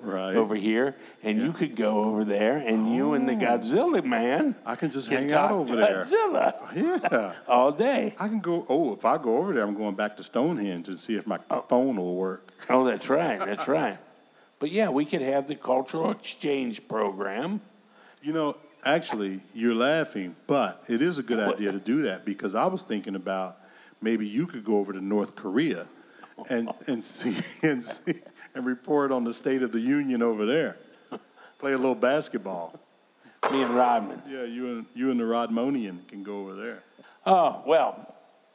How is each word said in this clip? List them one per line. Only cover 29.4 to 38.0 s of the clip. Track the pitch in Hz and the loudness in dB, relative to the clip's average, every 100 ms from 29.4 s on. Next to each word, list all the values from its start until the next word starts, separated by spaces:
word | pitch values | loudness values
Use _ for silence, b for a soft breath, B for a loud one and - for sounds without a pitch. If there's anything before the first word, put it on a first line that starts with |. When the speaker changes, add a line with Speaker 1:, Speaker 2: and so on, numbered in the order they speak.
| 147 131 | 0 0
Speaker 1:
of | 127 | 2
the | 113 | 0
Union | 117 143 139 123 | 2 2 2 2
over | 120 107 107 | 2 2 2
there. | 147 131 85 - - - - - - B B | 2 0 -6 -16 -20 -14 -16 -16 -20 B B
Play | 139 | -2
a | 135 | 2
little | 131 | 2
basketball. | 120 123 147 151 120 98 90 82 - - _ _ _ B B - | 2 2 2 0 -6 -6 -8 -8 -14 -20 _ _ _ B B -2
Speaker 2:
Me | 135 | 0
and | 127 | 2
Rodman. | 120 123 120 101 85 139 | 2 4 2 0 -8 -12
Speaker 1:
Yeah, | 135 | -10
you | 120 120 127 | -8 -6 -6
and, | 117 110 | -8 -10
you | 120 131 | -4 0
and | 123 | 2
the | |
Rodmonian | 113 117 117 113 127 143 104 90 - | 2 0 0 0 0 -2 -4 -8 -14
can | 104 | -14
go | 98 101 | -10 -10
over | 98 | -10
there. | 95 113 107 - - B B - | -10 -12 -14 -18 -20 B B 4
Speaker 2:
Oh, | 190 156 - 135 | 6 6 2 4
well, | 160 120 - | 4 4 -2